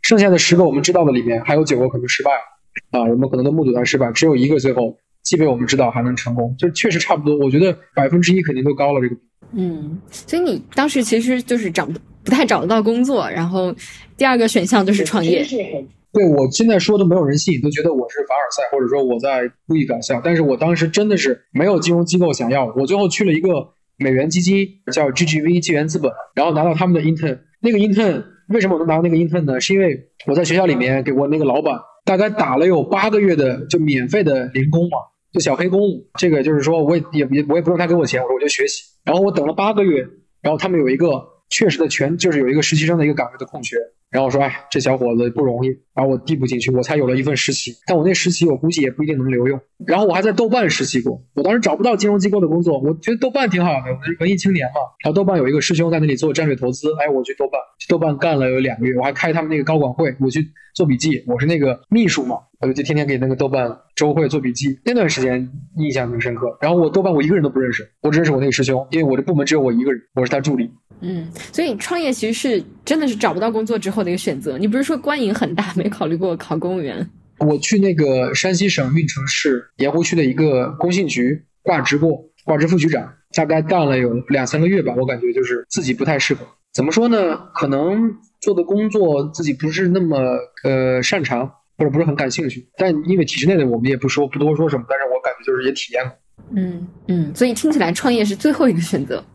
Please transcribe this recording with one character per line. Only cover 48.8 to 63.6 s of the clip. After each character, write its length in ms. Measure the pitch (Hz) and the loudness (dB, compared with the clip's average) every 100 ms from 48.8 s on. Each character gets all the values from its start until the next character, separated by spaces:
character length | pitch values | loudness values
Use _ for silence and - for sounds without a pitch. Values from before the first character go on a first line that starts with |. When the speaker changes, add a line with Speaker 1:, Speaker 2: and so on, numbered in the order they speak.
Speaker 1:
也 100 | 135 | -2
不 120 | 123 | -2
一 40 | 151 | -4
定 120 | 147 | -2
能 120 | 131 | 0
留 160 | 127 127 | 0 0
用。 140 | 143 _ _ - | -2 _ _ -2
然 120 | 175 | 2
后 80 | 208 | 2
我 80 | |
还 80 | 175 | 2
在 100 | 202 | 0
豆 160 | 202 226 | 2 2
瓣 220 | 247 190 | 2 0
实 140 | - | -2
习 180 | 131 127 | -2 -2
过， 200 | 120 - - | -2 -6 -10
我 80 | - | -4
当 100 | 175 | 0
时 80 | 233 | 2
找 160 | 226 - | 0 0
不 60 | |
到 140 | 247 208 | 0 2
金 120 | 202 | 2
融 100 | 208 | 2
机 120 | 196 | 2
构 100 | 202 | 2
的 60 | 170 | 2
工 140 | 165 | 2
作， 160 | 175 143 | 2 0
我 160 | 135 | 0
觉 160 | 160 - | -2 -2
得 60 | 233 | 0
豆 120 | 262 | 0
瓣 200 | 254 254 | 0 0
挺 120 | 180 | 0
好 100 | 175 | 0
的， 180 | 143 127 | 0 -4
我 120 | 131 | -8
是 120 | 156 170 | -6 -2
文 100 | 170 | 0
艺 60 | 196 | 0
青 160 | 196 | 0
年 120 | 180 127 | 0 -2
嘛。 120 | 147 131 _ | -4 -6 _
然 80 | 151 | -2
后 20 | |
豆 100 | 160 | 0
瓣 120 | 196 185 | 0 2
有 100 | 131 | 2
一 40 | |
个 80 | 147 | 0
师 140 | 135 | 0
兄 160 | 165 170 | 0 2
在 80 | 160 | 2
那 80 | 151 | 0
里 100 | 131 | 0
做 160 | 156 | 0
战 140 | 135 156 | 0 -2
略 100 | 131 | -2
投 140 | 123 | -4
资， 180 | 120 151 156 | -4 -4 -2
哎， 100 | 147 | 0
我 120 | 139 | 0
去 100 | 123 | -2
豆 120 | 135 139 | -4 -4
瓣， 120 | 135 - _ | -4 -8 _
去 100 | - | -2
豆 100 | 170 | 0
瓣 180 | 160 143 | 0 0
干 220 | 170 147 | 0 0
了 100 | 131 | 0
有 120 | 131 | 0
两 180 | 131 110 | -2 -2
个 80 | 123 | -2
月， 100 | 127 | 0
我 60 | |
还 100 | 131 | -2
开 220 | 139 170 | -2 -2
他 80 | 160 | -2
们 80 | 156 | -2
那 80 | 156 | -2
个 60 | |
高 140 | 143 160 | 0 0
管 140 | 139 | 0
会， 240 | 123 160 131 | 0 -2 0
我 100 | 135 | -2
去 160 | 143 156 _ - | 0 -4 _ -20
做 120 | - 165 | -2 0
笔 100 | 123 | 2
记， 260 | 160 127 123 | 0 -2 -2
我 120 | 120 | -2
是 60 | |
那 140 | 143 165 | 0 2
个 200 | 139 120 _ | 0 -2 _
秘 180 | 220 208 | 2 2
书 160 | - | 0
嘛， 120 | 123 117 _ _ | -4 -6 _ _
我 120 | 135 | -4
就 100 | 135 | -2
天 140 | 135 151 | -2 0
天 100 | 147 | 0
给 120 | 131 | 0
那 80 | 131 | 0
个 100 | 131 | 0
豆 100 | 139 | 0
瓣 300 | 135 | 0